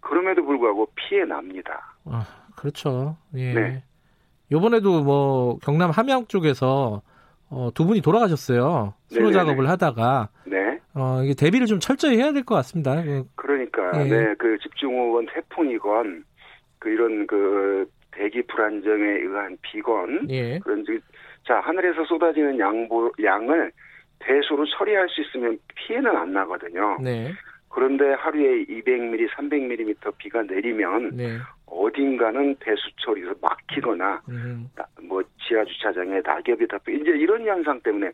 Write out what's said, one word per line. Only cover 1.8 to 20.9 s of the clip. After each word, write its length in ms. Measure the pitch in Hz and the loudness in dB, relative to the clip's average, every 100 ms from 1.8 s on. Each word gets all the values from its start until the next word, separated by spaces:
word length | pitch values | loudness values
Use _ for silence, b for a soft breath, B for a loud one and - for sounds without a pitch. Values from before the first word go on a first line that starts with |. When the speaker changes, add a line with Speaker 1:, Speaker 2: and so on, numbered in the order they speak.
| - - | -14 -20
Speaker 2:
아, 200 | 160 120 104 B B - | -10 -8 -8 B B -10
그렇죠. 600 | 143 - 151 127 139 160 _ 131 | -8 -4 -4 -2 -4 -6 _ -6
예. 160 | 127 | -2
Speaker 1:
네. 280 | 117 107 131 - _ _ _ _ _ _ | 0 0 -4 -12 _ _ _ _ _ _
Speaker 2:
요번에도 520 | 147 208 233 202 175 | 2 4 4 4 4
뭐 560 | 139 143 139 135 123 117 | 4 4 4 2 2 0
경남 280 | - 151 175 | 0 2 2
함양 360 | 160 254 262 233 | 2 2 2 0
쪽에서, 760 | 196 156 131 127 135 131 104 - b b b _ | 0 2 2 2 2 0 -2 -10 b b b _
어, 220 | 131 123 | -6 -6
두 120 | - 165 | 0 4
분이 140 | 214 | 4
돌아가셨어요. 920 | 151 208 226 156 - 123 127 170 104 - _ | 4 4 4 2 2 2 4 2 -2 -6 _
수로 200 | - 214 | 2 6
Speaker 1:
네네네. 160 | 190 | 6
Speaker 2:
작업을 240 | 165 135 135 | 4 2 2
하다가. 600 | 180 175 113 113 135 107 b - | 4 2 2 2 2 -2 b -4
Speaker 1:
네. 340 | 95 101 - _ | -2 -2 -4 _
Speaker 2:
어, 260 | 147 131 127 | -4 -2 0
이게 120 | 135 | 0
대비를 320 | 139 147 220 247 | 4 4 4 4
좀 120 | 208 | 2
철저히 380 | - 269 320 226 | 0 0 4 4
해야 160 | 277 | 4
될 120 | 285 | 0
것 100 | 247 202 | 0 0
같습니다. 460 | 123 170 139 143 | 0 -2 0 0
그 220 | 160 143 127 - | 0 -4 -6 -10
Speaker 1:
그러니까, 560 | - 139 123 - 92 - | -2 -2 0 -2 0 2
Speaker 2:
예. 40 | 143 | 2
Speaker 1:
네, 240 | 113 110 104 | 4 2 2
그 200 | 117 107 | 0 0
집중호우건 680 | - - 139 127 120 117 113 | -4 -6 -2 0 2 2 0
태풍이건 920 | 156 - - 156 113 101 107 110 82 - _ B B _ _ | -6 -10 -2 0 0 0 0 0 -6 -16 _ B B _ _
그 80 | 110 | -2
이런 360 | 110 117 107 104 | 2 2 0 0
그 580 | 104 98 101 98 98 95 _ _ | 0 2 2 2 0 -2 _ _
대기 320 | - 104 120 | -6 -4 -2
불안정에 600 | 117 - 107 104 101 107 | -4 0 -2 0 0 0
의한 520 | 104 101 87 98 101 92 | 2 0 -2 -4 -6 -10
비건 680 | - 107 107 110 90 147 247 | -14 -8 -2 -2 -2 -4 -4
Speaker 2:
예. 280 | 131 120 143 | -4 -4 -6
Speaker 1:
그런 260 | 202 107 | -4 -4
지-, 160 | 104 | -4